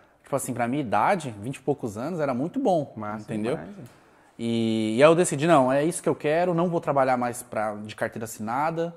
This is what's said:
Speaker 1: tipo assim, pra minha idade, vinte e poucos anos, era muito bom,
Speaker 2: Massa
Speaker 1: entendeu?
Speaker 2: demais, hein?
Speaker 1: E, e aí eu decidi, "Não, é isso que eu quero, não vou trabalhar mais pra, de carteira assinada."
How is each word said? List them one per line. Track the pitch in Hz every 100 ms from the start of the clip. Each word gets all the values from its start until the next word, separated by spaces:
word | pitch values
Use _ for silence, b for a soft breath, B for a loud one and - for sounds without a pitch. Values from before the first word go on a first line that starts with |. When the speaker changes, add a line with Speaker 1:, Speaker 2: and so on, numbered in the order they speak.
| b b
Speaker 1:
tipo | - 139
assim, | -
pra | 120 120
minha | 131
idade, | 123 101 127 196 147 104
vinte | 107 147
e |
poucos | - 139 123 104
anos, | 135 175
era | 143
muito | 123 156 -
bom, | 262 175 - -
Speaker 2:
Massa | 107 107
Speaker 1:
entendeu? | 107 110 110 147
Speaker 2:
demais, | - 202
hein? | 127 b b b b -
Speaker 1:
E, | 117 117 113 113 110 110
e |
aí | 147
eu |
decidi, | 165 180 147 156
"Não, | 160 127
é | 139
isso | 156 170
que | -
eu |
quero, | 139 147 156 180
não | 165 175
vou | 165
trabalhar | - 139 131 127
mais | 123 117
pra, | - 117 107 104
de | 107 110
carteira | 113 110
assinada." | 113 - 107 123 156 165 170